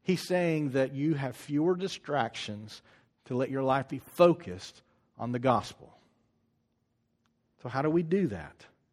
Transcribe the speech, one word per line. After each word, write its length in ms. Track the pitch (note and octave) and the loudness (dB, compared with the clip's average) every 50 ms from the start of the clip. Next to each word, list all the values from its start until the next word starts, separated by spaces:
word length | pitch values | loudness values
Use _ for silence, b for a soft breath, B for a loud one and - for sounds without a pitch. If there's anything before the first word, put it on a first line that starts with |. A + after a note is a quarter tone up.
| - | -2
He's 220 | - F3+ E3+ - | -2 -2 -2 0
saying 440 | - F#3 F3+ F3 E3+ D#3+ D#3 D3+ C#3 | 0 0 2 2 2 2 0 0 0
that 240 | B2 C3+ C3 C3 C#3 | 2 0 0 0 0
you 220 | C3+ C#3+ D#3+ D#3 | -2 0 0 0
have 200 | C#3 C#3 B2+ A#2+ | 0 -2 -6 -6
fewer 400 | - - - D3 D3 D#3+ F3+ F3+ | -10 -8 -2 0 2 2 2 0
distractions 1080 | F3+ F#3+ F3+ - - - - C#3+ C3+ A#2 A#2 - - - - G#2 G#2 G#2+ G#2+ - - b b b b b b b _ _ | 0 -2 -6 -8 -8 -6 -2 0 0 0 0 -4 -8 -10 -10 -10 -12 -12 -16 -18 -20 b b b b b b b _ _
to 100 | - B2+ | -6 -2
let 160 | B2 C3+ A#2+ | -2 -2 -2
your 120 | C3 C3+ C3+ | -2 -2 0
life 260 | C3 C3 C3+ C3 - | 0 0 0 -2 -4
be 100 | D3+ B2+ | -8 -12
focused 800 | - - - - F3 F3 D#3 - - F#2 F2+ F#2 - - - - _ _ _ _ _ _ _ - | -12 -4 4 6 8 8 8 4 -2 -12 -12 -12 -14 -16 -20 -20 _ _ _ _ _ _ _ -8
on 140 | A#2 A#2+ B2 | -6 -4 -2
the 60 | B2 | 0
gospel. 500 | B2 C3 A#2+ G#2 - - - - - - - - _ _ _ _ _ _ _ _ _ _ _ _ _ _ _ _ _ _ _ _ _ _ _ _ _ _ _ _ _ _ _ _ | 2 4 4 4 2 -4 -14 -18 -20 -20 -20 -20 _ _ _ _ _ _ _ _ _ _ _ _ _ _ _ _ _ _ _ _ _ _ _ _ _ _ _ _ _ _ _ _
So 80 | - B2 | -12 -6
how 120 | A2+ C3 | -4 -2
do 80 | C#3+ D#3 | 0 2
we 140 | D#3 F3 E3+ | 2 2 2
do 240 | D#3 F3+ G3+ F#3 | 2 0 2 2
that? 380 | C3 G2+ E2+ D2 D2+ - _ - - _ _ _ _ | 0 -2 -6 -10 -14 -18 _ -20 -20 _ _ _ _